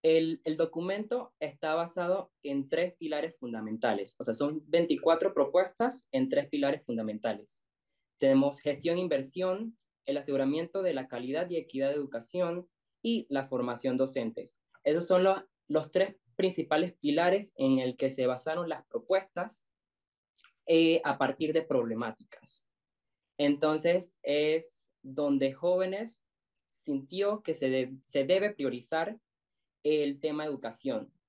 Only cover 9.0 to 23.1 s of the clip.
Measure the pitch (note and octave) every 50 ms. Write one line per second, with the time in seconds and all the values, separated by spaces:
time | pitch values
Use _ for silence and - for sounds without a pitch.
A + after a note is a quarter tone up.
9 | F#3 F3 D#3 C3+ C3+ C3+ - F#3 F#3 F#3 F#3 G3 A3+ A#3 A3+ _ _ _ _ _
10 | _ - C#3 C#3+ C#3 C#3+ C#3 C3+ C3+ C3+ C#3+ D#3+ E3 E3+ - G3 F#3+ F3+ D#3 C3+
11 | B2+ - - A#2+ B2 B2+ C#3 D#3+ F3+ F3 F3 E3 D3 - - C3+ C3+ C#3 C#3+ D3+
12 | C#3+ C3+ - A#2 A#2 - - F3+ F3+ F3 E3+ F3 F3 _ _ _ _ _ _ _
13 | _ A3+ A#3 A3+ - _ C#3 C#3 C3+ C#3 C3 B2 B2 B2 A#2+ A#2 - C3+ B2+ C3
14 | C3+ C3+ - C3+ A#2 A2+ A2+ - F#2 - - _ _ _ _ - _ C#3 D3+ E3+
15 | E3+ E3+ F#3 F3+ F#3 F#3+ F#3+ G3 - _ _ _ _ _ D3 D#3 D3+ - - -
16 | F#3+ G3 - _ _ _ _ _ F#3 F#3 F3+ - D3+ - D3+ D3+ F3 F3+ - _
17 | - D3 D3 D#3+ E3+ F3+ F#3+ G3+ G#3 - _ - C#3 C3+ C3+ C3 B2+ B2+ B2+ -
18 | C3+ C3+ C3+ - B2+ B2 B2+ B2+ - D#3 D#3 F3 F3 E3 D#3 - - _ - A#2
19 | - - F#3 F#3+ F#3+ - _ F3 F3+ G#3+ - - _ _ _ _ _ _ _ _
20 | _ _ _ _ _ _ _ - _ - _ _ _ - E3 E3 E3 D#3+ E3 E3+
21 | - D3 C3+ - C#3 B2+ C#3 - D#3+ D3+ D#3 D#3+ D#3+ - C#3 C3 A#2 A#2 A2+ A2
22 | A#2+ A2+ A2 _ - _ - - - - - - _ _ _ _ _ _ _ _
23 | _ _